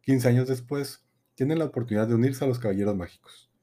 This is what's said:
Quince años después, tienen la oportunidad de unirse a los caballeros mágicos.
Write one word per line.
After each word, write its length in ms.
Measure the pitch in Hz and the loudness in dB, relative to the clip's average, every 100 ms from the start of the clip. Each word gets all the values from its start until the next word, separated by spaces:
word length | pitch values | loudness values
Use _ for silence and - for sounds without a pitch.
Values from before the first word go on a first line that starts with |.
Quince 280 | - 135 123 | 2 2 4
años 200 | 120 127 | 4 2
después, 560 | 127 - 143 139 - _ _ _ | -4 -4 -6 -6 -10 _ _ _
tienen 240 | _ 135 160 | _ -2 0
la 80 | 151 | -2
oportunidad 420 | 127 117 107 110 | -4 -2 0 2
de 60 | |
unirse 280 | 117 127 131 | 2 2 0
a 60 | 139 | -2
los 100 | 120 | -2
caballeros 380 | 113 98 101 98 | -2 -2 -2 -2
mágicos. 540 | 87 - _ - _ _ | -6 -14 _ -20 _ _